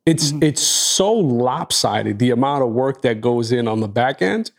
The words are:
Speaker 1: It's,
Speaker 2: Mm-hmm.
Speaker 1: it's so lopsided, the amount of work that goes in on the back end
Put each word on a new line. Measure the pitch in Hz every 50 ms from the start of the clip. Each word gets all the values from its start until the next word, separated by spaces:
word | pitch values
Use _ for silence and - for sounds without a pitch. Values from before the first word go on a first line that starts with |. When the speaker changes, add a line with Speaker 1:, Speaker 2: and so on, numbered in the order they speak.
| _
Speaker 1:
It's, | 165 160 160 160 143
Speaker 2:
Mm-hmm. | 147 147 156
Speaker 1:
it's | 151 135 -
so | - - - - - - - - 190 208 226
lopsided, | 226 175 135 120 117 123 123 135 165 - - - - - 110 104 110 107 107 101 101
the | 123 123
amount | 120 120 135 139 143 139 131
of | 117
work | 110 123 131 135 131 - -
that | 123 113 107
goes | 117 123 120 120 113 117
in | 127 123 117 110
on | 110 110
the | 110 101
back | 104 120 123 135 135 -
end | 180 190 208 226 226 - -